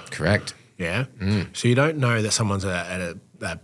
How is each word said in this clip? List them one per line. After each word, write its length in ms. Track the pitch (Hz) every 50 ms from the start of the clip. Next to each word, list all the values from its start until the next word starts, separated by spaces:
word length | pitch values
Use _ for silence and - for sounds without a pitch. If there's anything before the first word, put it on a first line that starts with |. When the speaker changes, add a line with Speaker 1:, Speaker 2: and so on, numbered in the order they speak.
| - -
Speaker 1:
Correct. 420 | - - 73 87 104 101 - - - - - _ _ -
Speaker 2:
Yeah? 280 | 90 82 87 113 135 - - -
Speaker 1:
Mm. 360 | 95 98 107 101 82 - -
Speaker 2:
So 120 | - - 120
you 80 | 120
don't 220 | 127 143 160 160 151
know 240 | 131 120 117 113
that 100 | 107 107
someone's 340 | - - 113 101 98 98 92
at 60 | 98 90 87 87 87
a, 40 |
at 100 | 90 92
a, 160 | 92 85 82 - - _ _ - 107 92 82
a 60 | 82